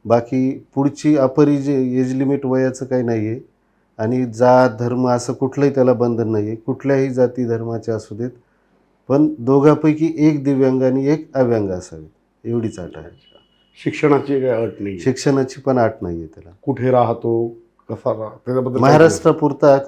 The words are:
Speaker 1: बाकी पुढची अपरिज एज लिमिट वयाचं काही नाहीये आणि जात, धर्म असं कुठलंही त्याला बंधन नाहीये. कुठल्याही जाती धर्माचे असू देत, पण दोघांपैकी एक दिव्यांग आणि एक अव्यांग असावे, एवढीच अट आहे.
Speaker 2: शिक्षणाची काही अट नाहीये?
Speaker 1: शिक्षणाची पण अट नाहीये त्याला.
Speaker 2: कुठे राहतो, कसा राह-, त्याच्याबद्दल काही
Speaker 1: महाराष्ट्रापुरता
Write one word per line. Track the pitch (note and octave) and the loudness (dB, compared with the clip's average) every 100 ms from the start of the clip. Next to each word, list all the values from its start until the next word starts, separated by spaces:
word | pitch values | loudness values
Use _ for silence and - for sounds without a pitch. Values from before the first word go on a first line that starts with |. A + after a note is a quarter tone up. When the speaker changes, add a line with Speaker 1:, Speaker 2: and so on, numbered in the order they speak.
| G#2 | 0
Speaker 1:
बाकी | A#2 A#2 C3 C3 - - C#3 | 0 2 -2 -2 -4 -8 -4
पुढची | C#3+ - D3+ D3+ | -2 -2 0 2
अपरिज | C3 D3+ C#3+ C#3+ C#3 | 2 2 2 2 -2
एज | C3+ B2+ B2+ B2+ C3 | -2 0 -2 -2 -2
लिमिट | C#3 C#3 C3 | -2 -2 -2
वयाचं | C3 C3 C3 B2 | -2 -2 -4 -4
काही | B2+ | -2
नाहीये | A#2 A2+ G#2+ B2+ - _ _ _ _ - | -2 -2 -4 -8 -12 _ _ _ _ -6
आणि | A2 B2+ A#2+ | -4 -2 -4
जात, | A2 B2 B2+ B2+ A2 | 2 4 6 4 0
धर्म | A#2+ B2+ B2+ | -4 -2 0
असं | B2 - | 0 -2
कुठलंही | A#2+ C3 C#3+ C#3+ | -4 -4 0 0
त्याला | C3+ B2+ | 2 2
बंधन | A#2 A#2+ A2+ A2 | 2 0 0 -2
नाहीये. | G#2+ G#2 A2+ | -2 -4 -6
कुठल्याही | - B2 C3+ C3+ C3+ | -8 -6 -2 0 0
जाती | B2+ B2 B2+ A#2 | 0 0 -2 -4
धर्माचे | A2+ A2+ A2+ A#2 | -4 -6 -6 -6
असू | G#2+ - G#2+ | -8 -8 -10
देत, | B2+ - _ _ _ _ _ _ - | -10 -12 _ _ _ _ _ _ 0
पण | C#3 D3+ - | 2 2 0
दोघांपैकी | A#2 C#3 D3 D3+ D#3 D3 D#3+ D3 | 2 4 6 4 2 0 -2 2
एक | D#3 D3 | 2 2
दिव्यांग | C#3 C3+ C3 C3 | 0 2 2 2
आणि | C3 C3+ C#3 | 0 0 0
एक | D#3 - | -2 -2
अव्यांग | C3+ A#2+ A2 G2 | -2 0 0 -2
असावे, | F2+ - D#2+ D#2 _ _ _ A2+ | -6 -12 -18 -20 _ _ _ -6
एवढीच | A#2 G#2+ F#2 | -4 -6 -8
अट | E2 D#2 | -14 -16
आहे. | E2+ - _ _ _ _ _ _ | -20 -20 _ _ _ _ _ _
Speaker 2:
शिक्षणाची | D#3+ - D3 C#3 C#3+ C3+ | -10 -2 0 0 0 -2
काही | B2+ A2+ | -2 -2
अट | A2 - | -4 -8
नाहीये? | G2+ F#2 | -10 -4
Speaker 1:
शिक्षणाची | C3 B2+ D3 C3+ C3 C3+ | -4 -2 -2 0 -2 -4
पण | C3+ B2+ | -2 0
अट | A2 - | 0 -2
नाहीये | F2+ E2 D#2 | -8 -10 -12
त्याला. | - F2 _ C#3+ | -18 -20 _ -8
Speaker 2:
कुठे | A2+ C3 | -4 0
राहतो, | B2 A#2 A#2 A#2 A#2 A#2 - _ _ - | 2 2 -2 -2 -2 -4 -8 _ _ -14
कसा | A2 B2+ | -8 -6
राह-, | A2 G#2+ | -6 -10
त्याच्याबद्दल | - B2 B2+ A#2+ B2 | -12 -6 -4 -2 2
काही | |
Speaker 1:
महाराष्ट्रापुरता | C3 D3+ E3 - D#3+ D#3 D3 C#3 D3 C3+ | 6 6 6 4 2 2 0 4 4 4